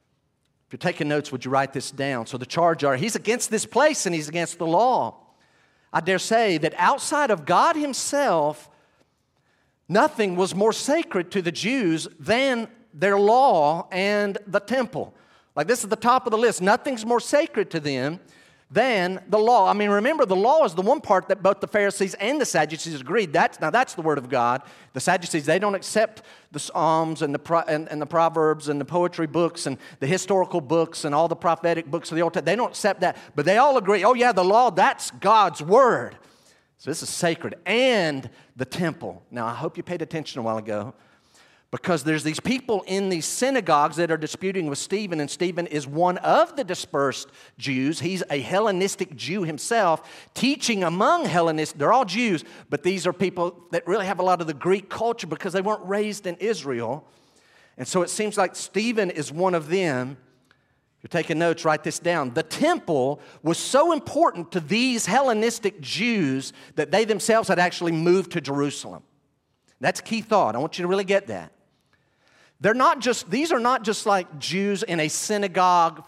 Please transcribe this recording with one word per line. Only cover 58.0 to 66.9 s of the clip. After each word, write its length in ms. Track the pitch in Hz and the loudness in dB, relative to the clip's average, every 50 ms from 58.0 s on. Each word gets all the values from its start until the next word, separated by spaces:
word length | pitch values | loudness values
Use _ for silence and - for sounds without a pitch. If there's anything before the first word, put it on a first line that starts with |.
| 175 | 0
it 80 | - | -2
seems 260 | - - 214 208 208 | -2 -4 -4 -2 0
like 180 | 202 185 180 - | 0 -2 -2 -2
Stephen 540 | - - - - 196 220 240 226 220 196 180 | -8 -12 -6 -4 -2 -2 -2 0 0 -2 -2
is 220 | 175 160 139 123 | -2 -6 -8 -6
one 240 | 143 165 185 185 180 | -4 -2 0 0 0
of 120 | 165 151 151 | 0 -2 -2
them. 480 | 180 196 180 160 131 127 127 131 143 - _ _ _ _ _ _ _ _ _ _ _ _ _ _ _ | -2 0 0 0 0 -2 -4 -6 -8 -14 _ _ _ _ _ _ _ _ _ _ _ _ _ _ _
If 80 | _ - - | _ -10 -4
you're 100 | - 170 | -2 -2
taking 180 | 156 - 160 156 | -2 0 0 0
notes, 260 | 170 170 160 165 - | 2 2 0 0 0
write 180 | 160 156 151 - | 0 0 0 -2
this 140 | 170 143 | -6 -6
down. 380 | - - 170 175 160 135 127 120 | -4 -2 -2 0 0 -2 -2 -2
The 80 | 160 156 | -4 -4
temple 760 | - - - 277 330 359 - - - 156 135 127 139 147 - - - - - | -4 -2 0 2 2 2 0 -2 -2 0 0 0 0 -2 -6 -10 -20 -16 -6
was 160 | - 160 165 | -2 -2 -2
so 360 | - - - - 277 320 349 330 | -2 -2 2 2 4 4 4 2
important 580 | 285 - - - 285 339 - - 175 165 - | 0 -2 -4 0 2 2 2 2 -2 -8 -6
to 80 | - 180 | -6 -6
these 480 | 156 139 196 226 254 262 240 220 - | -4 -2 0 0 0 0 0 -2 -2
Hellenistic 720 | 165 208 262 285 254 226 214 220 233 226 - - 190 202 165 | 0 2 2 2 2 2 2 0 -2 -2 -2 -4 -4 -6 -6
Jews 720 | 139 120 - 156 226 240 233 202 156 135 131 135 131 - - - - - - | -10 -8 -6 -4 -2 0 0 0 0 0 -2 -4 -6 -10 -14 -18 -20 -8 -4
that 160 | 156 151 143 | -4 -2 0